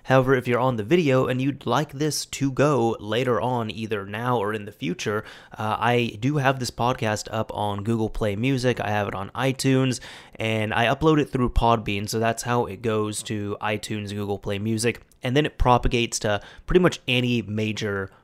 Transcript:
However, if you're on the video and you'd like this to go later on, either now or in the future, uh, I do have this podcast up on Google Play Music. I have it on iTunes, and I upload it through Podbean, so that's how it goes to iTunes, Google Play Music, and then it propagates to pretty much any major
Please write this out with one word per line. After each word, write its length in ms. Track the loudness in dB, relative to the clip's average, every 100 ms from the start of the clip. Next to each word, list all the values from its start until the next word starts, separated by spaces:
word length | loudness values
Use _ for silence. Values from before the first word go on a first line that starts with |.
However, 300 | 2 4 6
if 140 | 2 2
you're 100 | 2
on 180 | 2 0
the 60 |
video 440 | 2 2 4 2 2
and 140 | 0
you'd 260 | -2 -2 -2
like 260 | 0 -2
this 320 | -2 -2 -2
to 260 | -6 -4 -2
go 460 | 2 2 4 2 0
later 440 | -2 -2 0 0
on, 280 | 0 -2 -4
either 360 | -6 -6 -6 -6
now 320 | -6 -2 0
or 160 | 0
in 100 | -4
the 80 | -8
future, 500 | -8 -6 -4 -4 -4 -6 -14 -16
uh, 240 | -6 -4 0
I 380 | 2 2 0 -2
do 200 | -2 0
have 200 | 2 0
this 120 | -4
podcast 580 | -2 0 0 -2 -2 -4
up 240 | -6 -4
on 300 | -4 -4 -2
Google 240 | -2 0 0
Play 280 | 0 -2 0
Music. 440 | 0 2 0 0
I 80 | 0
have 180 | -2 -2
it 80 |
on 160 | -4 -8
iTunes, 640 | -2 -2 0 2 4 2 -2 -8 -18 -16 -6
and 360 | -2 0 0
I 140 | 2 2
upload 340 | 4 4 4
it 80 | 4
through 220 | 0 0
Podbean, 580 | 4 4 4 2 -4 -2
so 100 | -2
that's 260 | 0 -2
how 200 | 0 0
it 160 | -2 -4
goes 420 | -2 -2 -2 -6
to 340 | -6 -6 -4 -4
iTunes, 540 | -4 -4 -4 -8 -6
Google 240 | -6 -4 -4
Play 200 | -4 -4
Music, 440 | -2 0 0 -2 -8 _
and 140 | -2 0
then 80 |
it 140 | 0 2
propagates 600 | 4 4 4 0 0 -2
to 200 | -2 -2 -4 -12
pretty 160 | 0 4
much 200 | 4 0 -2
any 360 | 0 2 0
major 680 | -2 -2 -2 -2 -4 -4 -6 -12